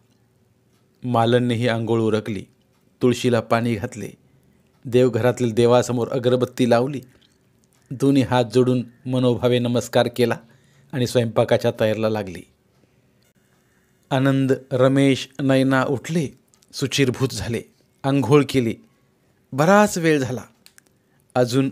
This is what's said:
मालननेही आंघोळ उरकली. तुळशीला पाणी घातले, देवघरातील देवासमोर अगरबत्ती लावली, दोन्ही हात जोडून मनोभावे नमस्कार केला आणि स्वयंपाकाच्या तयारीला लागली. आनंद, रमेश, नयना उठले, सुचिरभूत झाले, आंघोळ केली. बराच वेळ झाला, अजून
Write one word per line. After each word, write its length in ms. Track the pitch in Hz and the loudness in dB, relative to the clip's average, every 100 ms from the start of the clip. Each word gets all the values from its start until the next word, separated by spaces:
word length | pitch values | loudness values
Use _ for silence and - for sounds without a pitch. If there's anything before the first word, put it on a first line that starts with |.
| _ _ _ _ _ _ _ _ _ _ | _ _ _ _ _ _ _ _ _ _
मालननेही 640 | 123 120 117 120 123 113 120 | -4 0 2 2 2 -2 -2
आंघोळ 340 | 113 113 113 | -2 -2 0
उरकली. 440 | 110 104 - 98 - _ _ _ _ _ | 0 -2 -4 -10 -12 _ _ _ _ _
तुळशीला 380 | 127 120 127 117 | 0 0 0 -2
पाणी 360 | 110 117 117 110 | 0 -2 0 -4
घातले, 340 | 120 107 98 - _ _ _ _ _ _ 131 | -6 -10 -16 -16 _ _ _ _ _ _ -2
देवघरातील 680 | 120 127 117 120 120 123 | 2 2 2 0 0 -2
देवासमोर 540 | 110 120 123 120 123 113 | 2 4 4 2 -4 -4
अगरबत्ती 600 | 135 120 123 123 - 123 | -2 0 0 -2 0 2
लावली, 320 | 117 131 139 - _ _ _ _ _ _ _ _ | 2 0 -8 -14 _ _ _ _ _ _ _ _
दोन्ही 300 | 120 139 139 | -2 2 2
हात 240 | 123 127 113 | 2 2 2
जोडून 300 | 123 127 127 117 _ 127 | 2 2 0 -4 _ -6
मनोभावे 540 | 127 127 117 123 123 | 0 0 0 0 0
नमस्कार 480 | 120 120 - 127 120 - | 0 -2 0 0 0 0
केला 220 | 120 113 - _ _ _ _ | 0 -2 -10 _ _ _ _
आणि 160 | 135 120 | -6 -2
स्वयंपाकाच्या 640 | 131 113 110 113 117 120 117 | 0 -2 -2 0 0 0 -2
तयारीला 300 | 110 107 110 | -2 0 -2
लागली. 320 | 107 95 82 - _ _ _ _ _ _ _ _ _ _ _ _ _ _ _ _ | -4 -8 -12 -18 _ _ _ _ _ _ _ _ _ _ _ _ _ _ _ _
आनंद, 420 | 135 135 135 135 131 - | 0 0 0 0 -2 -2
रमेश, 580 | 131 131 135 139 127 - - | 0 2 4 2 0 -4 -6
नयना 420 | 135 135 131 135 | 0 2 2 0
उठले, 440 | 127 127 - 165 135 - _ _ _ | 0 -4 -4 -4 -6 -10 _ _ _
सुचिरभूत 600 | - 135 - 135 113 127 | -8 -6 0 -2 0 -4
झाले, 280 | 113 95 113 - _ _ _ | -4 -8 -8 -10 _ _ _
आंघोळ 400 | 139 139 113 147 135 | -2 -2 2 2 2
केली. 260 | 135 117 - _ _ _ _ _ _ _ | -2 -2 -6 _ _ _ _ _ _ _
बराच 460 | 131 156 202 208 185 | -2 4 4 4 0
वेळ 220 | 165 151 | 0 0
झाला, 240 | 127 117 - _ _ _ _ _ _ _ _ 127 | 0 -6 -12 _ _ _ _ _ _ _ _ -2
अजून 340 | 123 127 135 | 0 0 -2